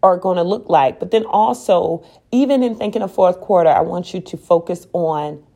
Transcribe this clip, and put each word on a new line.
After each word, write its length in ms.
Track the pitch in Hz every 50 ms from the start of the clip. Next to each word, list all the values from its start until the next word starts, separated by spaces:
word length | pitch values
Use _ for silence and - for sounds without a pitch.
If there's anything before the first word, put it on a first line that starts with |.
are 140 | - 190 180
gonna 300 | 180 180 190 180 180 170
look 240 | 180 202 233 - -
like. 300 | 175 156 139 131 127 -
But 120 | - 180
then 140 | - 220 220
also, 760 | - - 208 214 226 247 247 - - 196 175 185 165 165 170 - - _ _ _ _
even 320 | - 247 277 262 277 262 254
in 120 | 240 226
thinking 260 | 220 214 208 208 233
of 100 | 202 190
fourth 300 | - - 190 180 180 185
quarter, 280 | - - 208 180 170 160
I 120 | 143 -
want 320 | - 165 175 175 180 - -
you 80 | 185
to 160 | 175 - - 175
focus 500 | - _ 180 170 170 - 180 175 - - _
on 500 | 180 170 160 160 151 151 151 151 147 _ _ _